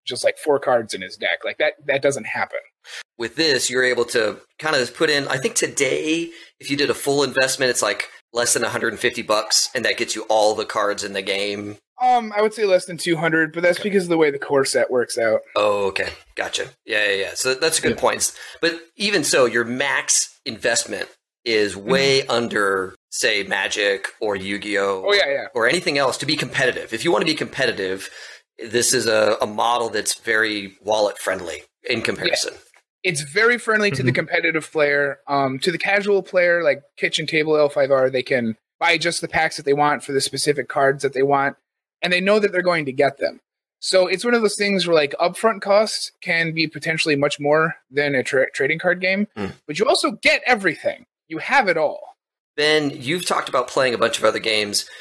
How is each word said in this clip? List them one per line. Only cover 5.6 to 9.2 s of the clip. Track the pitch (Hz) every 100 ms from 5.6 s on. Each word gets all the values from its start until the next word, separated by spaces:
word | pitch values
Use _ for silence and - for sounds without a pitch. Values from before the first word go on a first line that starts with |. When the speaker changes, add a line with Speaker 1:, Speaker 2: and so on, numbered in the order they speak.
| 151 - 135 147 156 165 170 - - _
Speaker 2:
if | 139
you | 139
did | 131
a |
full | - 143 143
investment, | 135 131 131 - 127
it's, | -
like, | 104 101 - - _
less | 120 120
than | 127
a | 117
hundred | 123 117
and | 101
fifty | 123 -